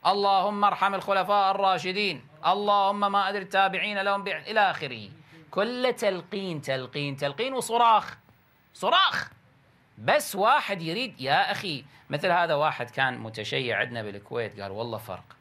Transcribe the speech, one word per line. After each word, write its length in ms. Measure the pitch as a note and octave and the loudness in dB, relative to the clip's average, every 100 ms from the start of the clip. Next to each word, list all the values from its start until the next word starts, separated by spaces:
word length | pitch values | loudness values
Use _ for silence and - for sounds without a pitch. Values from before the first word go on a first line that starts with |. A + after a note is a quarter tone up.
| - | 2
اللهم 560 | G3+ G3+ G3 F#3+ G#3 | 2 4 4 2 2
ارحم 320 | G3+ F3+ F#3+ G3 | 2 4 0 0
الخلفاء 560 | F#3 F#3+ F3+ G3+ F#3+ | 0 0 4 4 4
الراشدين، 760 | G3 G3 F#3 F3 F#3 G3+ D3 - - D#3+ | 2 2 2 0 -2 -2 -4 -10 -4 0
اللهم 680 | G3 G#3 G3+ G3 G3+ G3+ | 2 2 2 2 2 2
ما 180 | G3+ G3 | 2 0
أدري 120 | G3+ | -2
التابعين 560 | F#3+ F#3+ G3 F#3+ F#3+ G3+ | -2 2 2 2 -4 -2
لهم 240 | G3 G3+ | 0 -2
بإح-، 240 | G3 D#3+ D3 | -2 -6 -2
إلى 120 | A3 | 2
آخره. 500 | G3+ D#3+ D3 A#2+ G#2 - - - - | 2 0 -8 -10 -14 -18 -20 -20 -10
كل 420 | - G#3+ B3 B3+ B3 | -2 -2 0 -2 0
تلقين، 640 | G#3+ F#3 E3 G#3 F#3+ D#3+ | -2 -2 -6 -8 -6 -8
تلقين، 540 | C#3+ C3+ B2+ D3 C#3+ C#3 | -4 -6 -4 -6 -6 -4
تلقين 380 | C#3+ C#3 B3 | -4 -4 -4
وصراخ، 640 | C4 - A#3 A#3 A3 - - _ _ _ _ _ | -4 -2 2 6 4 2 -14 _ _ _ _ _
صراخ. 560 | - G3 E4+ F#4+ - - - _ _ _ _ _ - | -6 2 4 4 0 -8 -14 _ _ _ _ _ -8
بس 380 | A2 - - G3+ | 2 2 2 0
واحد 460 | G#3 C#4+ A3+ G3 | 4 4 2 -4
يريد، 400 | E3 F3+ B3+ - | -4 -4 -6 -6
يا 300 | C3 D3+ F#3 | 0 2 2
أخي، 340 | G3 G3 C#3+ - - - | -2 -6 -8 -10 -20 -8
مثل 220 | D3+ F#3 | -2 2
هذا 240 | F3 E3+ D3 | 2 4 2
واحد 340 | D3+ - A#2+ | 2 0 -8
كان 280 | - C3+ B2 | 0 0 0
متشيع 640 | A2 A2 G#2 C3+ B2+ G#2 | -10 -8 -4 -4 -2 -2
عندنا 220 | B2 A#2+ | -2 -4
بالكويت، 560 | G#2 G2+ - A#2+ A2 G#2 | -8 -10 -8 -6 -6 -8
قال: 100 | G2 | -10
"والله 260 | G2 A#2 A2 | -8 -8 -8
فرق". 260 | A2 F2+ - - | -10 -14 -14 -20